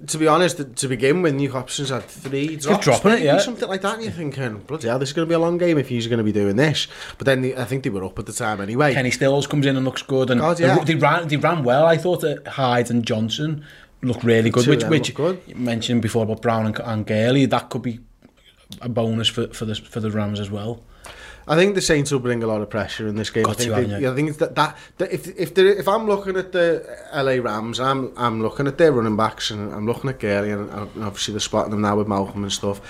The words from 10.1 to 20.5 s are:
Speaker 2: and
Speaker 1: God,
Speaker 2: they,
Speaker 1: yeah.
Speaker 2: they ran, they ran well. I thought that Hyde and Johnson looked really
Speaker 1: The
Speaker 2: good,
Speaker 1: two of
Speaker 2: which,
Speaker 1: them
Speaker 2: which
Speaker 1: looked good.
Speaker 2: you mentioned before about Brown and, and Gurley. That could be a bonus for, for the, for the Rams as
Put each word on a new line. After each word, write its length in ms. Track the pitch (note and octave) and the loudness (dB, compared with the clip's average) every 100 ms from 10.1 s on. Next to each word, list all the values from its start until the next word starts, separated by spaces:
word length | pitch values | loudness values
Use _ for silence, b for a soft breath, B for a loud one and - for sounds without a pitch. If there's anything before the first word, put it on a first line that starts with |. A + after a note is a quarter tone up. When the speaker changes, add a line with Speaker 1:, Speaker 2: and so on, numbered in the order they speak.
| C3 B2+ | 0 2
Speaker 2:
and 100 | A#2+ | 2
Speaker 1:
God, 180 | D#3 E3 | 2 2
Speaker 2:
they, 80 | C3 | 4
Speaker 1:
yeah. 180 | D3 | 4
Speaker 2:
they 100 | D#3 | 4
ran, 320 | D3+ D3 E3+ D#3+ | 2 4 2 0
they 100 | C#3+ | 0
ran 260 | D3+ E3+ | 2 2
well. 220 | A#2+ C3+ E3 | 4 6 6
I 100 | D#3+ | 4
thought 240 | F3+ E3+ | 2 0
that 260 | D#3 C#3+ - | 0 -4 -8
Hyde 440 | - B2+ B2 A#2+ | -2 2 2 2
and 140 | A#2+ | 0
Johnson 600 | A2+ A2 A2+ B2+ D#3 D3+ B B B - | 0 -2 -2 -2 -4 -6 B B B -6
looked 220 | B2+ - | -4 0
really 200 | A#2 A2+ | 4 4
Speaker 1:
The 80 | A2+ | 4
Speaker 2:
good, 140 | B2 | 4
Speaker 1:
two 60 | B2 | 4
of 60 | D3 | 4
Speaker 2:
which, 40 | |
Speaker 1:
them 80 | - | 4
Speaker 2:
which 180 | D3+ B2 | 2 0
Speaker 1:
looked 80 | B2+ | -2
good. 240 | D#3+ F#3 - | -2 -2 -8
Speaker 2:
you 80 | A2 | -6
mentioned 460 | B2 A2+ A2+ A#2+ | -4 -2 0 0
before 200 | G#2+ A#2 | 2 0
about 180 | G#2+ G#2+ | 0 0
Brown 260 | A#2+ A2+ A2 | 0 0 0
and, 120 | G#2+ | -2
and 260 | A#2 A2 G#2 | -4 -4 -2
Gurley. 400 | G#2+ A2+ C#3 B2+ | 0 2 4 2
That 220 | - - | 0 -2
could 140 | B2+ | -8
be 160 | A#2+ A2+ - _ _ _ b b b - | -6 -8 -14 _ _ _ b b b -12
a 80 | A#2+ | -4
bonus 380 | A#2 A2+ A2+ A2 | -2 0 0 -4
for, 220 | - G#2+ | -4 -6
for 160 | - | -6
the, 100 | A2 | -8
for 240 | G#2+ - A#2 | -8 -8 -8
the 120 | G#2+ | -4
Rams 260 | G#2+ G#2 G#2 | -4 -4 -6
as 140 | G2+ | -8